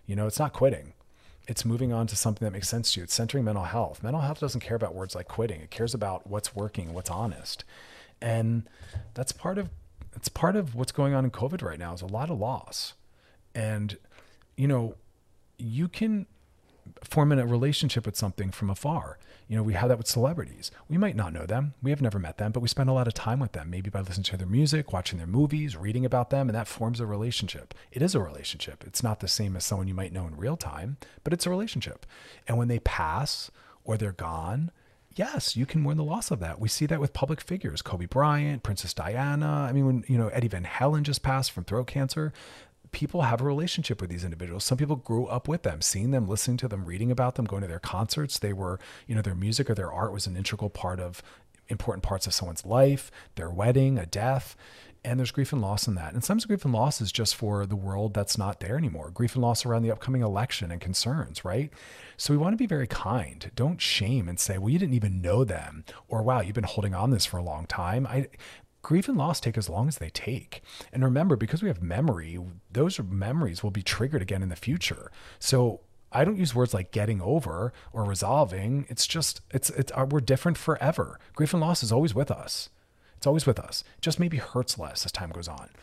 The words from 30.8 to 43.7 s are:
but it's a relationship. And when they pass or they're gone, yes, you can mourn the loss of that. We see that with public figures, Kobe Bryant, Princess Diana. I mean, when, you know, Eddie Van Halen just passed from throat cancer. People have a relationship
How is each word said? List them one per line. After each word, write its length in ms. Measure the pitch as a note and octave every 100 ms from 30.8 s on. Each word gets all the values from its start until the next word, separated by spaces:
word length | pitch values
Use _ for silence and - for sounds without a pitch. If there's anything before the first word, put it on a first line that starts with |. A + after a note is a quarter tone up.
| G2+ C#3+ - -
but 100 | D3+
it's 140 | E3+ F3+
a 20 |
relationship. 560 | F3+ A3 B2+ - - - - - - -
And 100 | A#2
when 100 | A#2+
they 120 | A#2
pass 680 | - - D#3+ E3 D3 - - - - -
or 140 | - G#2+
they're 140 | G#2
gone, 600 | F2+ E2 D#2+ D#2+ B2 E3+ - _ _ _
yes, 400 | - A#3+ C#4+ -
you 100 | A2+
can 160 | C3+ D#3+
mourn 160 | C#3+ D#3
the 60 |
loss 260 | D3+ E3+ -
of 100 | G2+
that. 180 | E2 -
We 100 | A2
see 160 | -
that 160 | D3+ D#3+
with 120 | C#3+
public 280 | - C#3 D#3+
figures, 400 | - F#3 G#2+ D2
Kobe 240 | - F2+
Bryant, 560 | F2 B2+ D3+ D3 D3 C3+
Princess 320 | - G2 F2
Diana. 720 | - D#2+ A#2+ C#3+ C#3+ D3+ D3 C#3
I 40 |
mean, 140 | C#3 C3+
when, 180 | B2+ -
you 100 | B2
know, 80 | A2
Eddie 200 | B2 A#2
Van 180 | F#2
Halen 380 | F2 - C#3 D3+
just 200 | D3 C3
passed 280 | C#3 C3+ B2+
from 120 | -
throat 240 | - A2 B2
cancer. 460 | C#3 C3+ D#3+ D#3 - - - - _ -
People 300 | - D3 F3
have 180 | B2 A#2
a 40 |
relationship 580 | C#3 C#3+ F3